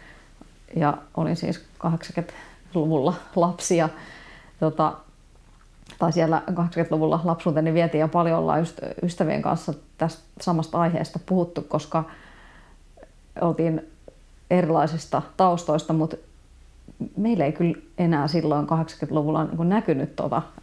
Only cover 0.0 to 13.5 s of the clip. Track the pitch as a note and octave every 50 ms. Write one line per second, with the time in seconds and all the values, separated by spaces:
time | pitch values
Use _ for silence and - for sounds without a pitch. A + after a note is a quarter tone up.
0 | - - - - - - - - - - - - - - - E3 D#3+ D3 D3 -
1 | - - - - E3 D#3 E3+ E3+ - - - - - - - - - E3+ E3 E3
2 | - - - - E3+ - - - - - - - - - - - D#3 D#3+ D#3+ D3
3 | B2+ D#3+ F3 - - - - F3+ E3+ F3 F3 - - - F3+ E3 D#3+ D#3 - -
4 | - - - - - - - - - - - - D#3+ D#3+ D#3 - D#3 D3+ - -
5 | - - - - - - - - - - - - - - - - - - - -
6 | F3 E3 D#3+ F3 E3 D#3 E3 - - - F#3 E3 F3 E3+ - E3+ E3+ E3 D#3+ D#3
7 | D#3 D#3 D#3+ D#3+ D#3+ F3 E3 E3 - F3+ D3+ D#3 D#3+ D#3+ D#3+ E3+ E3+ E3 - D3+
8 | D#3 D#3+ - F3 E3+ E3 E3 E3 E3 D#3+ D3+ D#3 E3+ E3+ - - - - - -
9 | - F3 E3+ - F3+ D#3 - - - - - D#3+ - - D3 - - - - -
10 | D#3+ E3 - - - - - - - - F3 E3 D#3 D#3+ - E3 E3+ E3 E3+ -
11 | D#3 - - E3+ - - F#3 F#3 F3 F3 - - - - - D#3+ - - - E3
12 | D#3+ - - - - - - - - - - - - - - - - - - -
13 | - - - - - - - - - E3+